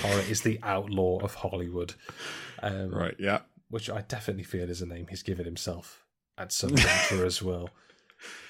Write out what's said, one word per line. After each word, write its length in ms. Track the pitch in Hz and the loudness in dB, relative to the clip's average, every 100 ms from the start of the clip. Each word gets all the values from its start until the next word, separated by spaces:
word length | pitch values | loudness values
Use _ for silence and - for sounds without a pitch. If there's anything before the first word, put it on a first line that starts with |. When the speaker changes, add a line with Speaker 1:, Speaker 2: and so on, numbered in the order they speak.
Speaker 1:
horror 220 | 101 101 95 | 4 4 4
is 100 | 107 | 2
the 180 | 113 110 | 2 0
outlaw 560 | 107 98 101 95 92 92 | 0 0 2 4 4 4
of 160 | 101 | -2
Hollywood. 600 | - 92 95 87 90 87 - - - - - - - | -4 -4 -2 -2 -4 -4 -8 -14 -12 -10 -10 -12 -6
Um, 320 | 104 98 95 | -4 -2 -2
Speaker 2:
Right, 220 | 98 87 - | 0 -2 0
yeah. 220 | 98 - - - - | 2 2 -2 -18 -8
Speaker 1:
which 220 | 113 107 | -6 -4
I 120 | 110 | -6
definitely 420 | 107 113 107 95 | -4 -4 -2 -4
feel 260 | - 92 87 | -4 -4 -2
is 100 | 87 | -4
a 60 | 87 | -6
name 220 | 85 85 | -6 -8
he's 140 | 92 | -6
given 200 | - 90 | -4 -2
himself 600 | 85 85 - 85 - - _ _ _ - | -4 -6 -6 -6 -10 -20 _ _ _ -12
at 140 | - | -4
some 220 | - 127 139 | 0 4 8
juncture 500 | - - - 95 90 | 8 6 4 4 4
as 160 | - | 2
well. 260 | 92 87 87 | 0 -2 -6
Speaker 2:
<laughs> 40 | - - _ _ - - - | -12 -20 _ _ -18 -16 -14